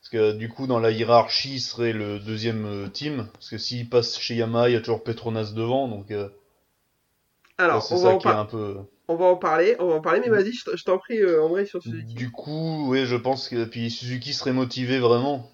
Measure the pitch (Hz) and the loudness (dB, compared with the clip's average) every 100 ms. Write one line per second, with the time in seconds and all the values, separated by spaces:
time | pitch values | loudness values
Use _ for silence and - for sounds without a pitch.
0 | - 113 107 107 113 - 131 120 113 110 | -6 0 2 0 -6 -8 -2 2 2 0
1 | 117 120 110 - 135 135 120 - 117 110 | 6 6 6 0 -4 -6 -8 -2 -2 -2
2 | 104 104 104 110 113 110 107 101 98 - | -4 -6 -6 -4 -4 -4 -6 -6 -8 -8
3 | 147 143 101 - - 110 - 123 120 123 | -6 -6 -8 -14 -14 -10 -8 -8 0 0
4 | 110 - - 117 113 117 120 120 113 110 | 0 -6 -6 -2 0 4 4 4 2 -2
5 | - 113 117 113 107 107 113 131 135 104 | -2 -6 -4 -4 -4 -4 -2 0 -2 -6
6 | 101 104 101 - _ _ _ _ _ _ | -8 -8 -8 -12 _ _ _ _ _ _
7 | _ _ _ _ _ - 175 147 - 175 | _ _ _ _ _ 0 2 2 0 4
8 | 185 185 202 107 107 113 104 98 98 _ | 4 4 4 2 0 -4 -6 -8 -12 _
9 | - 165 180 180 180 156 185 240 180 - | -4 2 4 4 2 4 4 4 2 2
10 | 160 180 247 214 196 240 - 175 - 185 | 2 2 4 2 2 -2 -6 -6 0 0
11 | - 233 185 160 156 180 202 175 120 110 | 0 2 4 4 4 0 -2 -6 -8 -10
12 | 113 117 123 117 147 156 160 160 143 131 | -10 -8 -8 -8 -8 -4 -4 -2 0 2
13 | 127 120 117 131 - 120 113 120 117 117 | 2 0 0 -2 -2 -4 -4 -4 -6 -6
14 | 123 127 123 143 139 127 127 127 123 131 | -8 -8 -6 -6 -2 0 -2 -4 -2 2
15 | 120 120 135 139 117 | 4 4 2 -4 -8